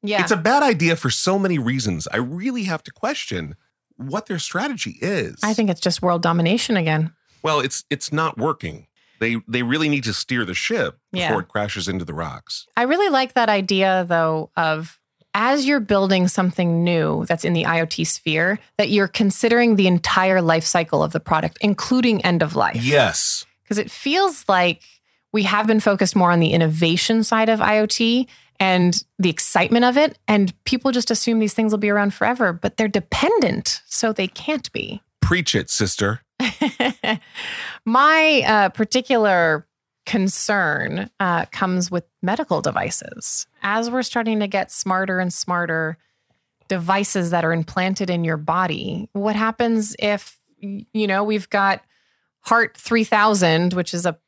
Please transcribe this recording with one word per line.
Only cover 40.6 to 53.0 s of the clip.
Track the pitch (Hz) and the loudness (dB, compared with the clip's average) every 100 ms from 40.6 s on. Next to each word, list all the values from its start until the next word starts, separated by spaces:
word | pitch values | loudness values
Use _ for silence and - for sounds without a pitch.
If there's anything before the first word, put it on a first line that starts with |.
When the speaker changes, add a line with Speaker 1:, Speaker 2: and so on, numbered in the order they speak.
| 170 143 - 180 196 _ | 0 -2 -4 -6 -8 _
Speaker 1:
uh, | 185 170 - | -2 0 -4
comes | - 185 185 175 | -4 -2 0 -2
with | 175 - _ | -4 -8 _
medical | 180 220 302 160 | -4 -2 -2 -2
devices. | 151 - - - - - - - - _ | -2 -4 -4 -6 -8 -10 -6 -6 -10 _
As | 196 214 233 | -4 -2 -2
we're | 254 | -4
starting | 240 240 220 220 | -4 -2 -2 -2
to | 202 | -2
get | 196 190 | -4 -4
smarter | - 196 185 190 185 | -6 -2 -2 -2 -2
and | 180 | -2
smarter | - - 175 170 160 160 165 _ _ _ _ _ _ _ | -4 -4 -2 -2 -2 -4 -8 _ _ _ _ _ _ _
devices | 190 170 196 208 202 170 | -6 0 0 0 -2 0
that | 170 160 | 0 0
are | |
implanted | 165 160 - 185 190 185 | 0 -2 -2 -2 -2 -2
in | 175 | -2
your | 165 156 | -2 -4
body, | 156 165 185 - - 170 214 | -2 -2 -2 -4 -8 -8 -8
what | 202 202 208 | -4 -2 0
happens | 220 220 240 226 214 - | -2 0 0 0 -2 -2
if, | 208 202 - - _ _ | -2 -2 -6 -20 _ _
y-, | 202 202 220 | -12 -12 -8
you | 220 208 | -4 0
know, | 190 | 0
we've | 208 214 190 | 0 -2 0
got | 202 196 196 _ _ _ _ _ _ | 0 2 0 _ _ _ _ _ _
Heart | - 233 226 - | 0 2 2 -4
three | - 233 | 0 0